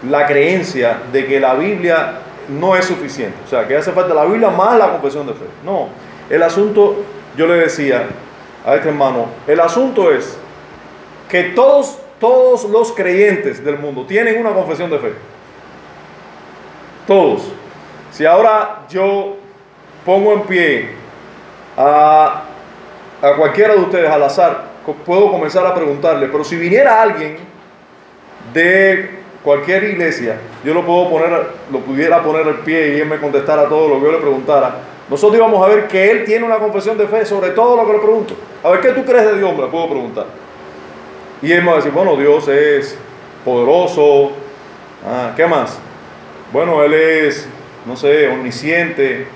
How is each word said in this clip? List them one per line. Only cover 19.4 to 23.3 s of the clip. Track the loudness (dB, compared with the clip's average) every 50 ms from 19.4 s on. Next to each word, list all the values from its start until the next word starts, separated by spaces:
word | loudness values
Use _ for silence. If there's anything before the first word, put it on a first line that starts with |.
| -18 -20 -20 -20 -20 -20 -20 -20 -20 -20 -20 -10 -2
pongo | 0 2 2 4 2 2
en | 0 0
pie | -2 0 0 2 0 0 -2 -4 -10 -14 -18 -20 -20 -20 -20 -20 -20 -20 -20 -20 -20 -20 -20 -20 -12 -2
a, | 0 2 4 4 4 4 6 6 4 4 2 0 -6 -10 -14 -18 -20 -20 -20 -20 -20 -20 -20 -20 -20 -20 -20 -10 0
a | 2 2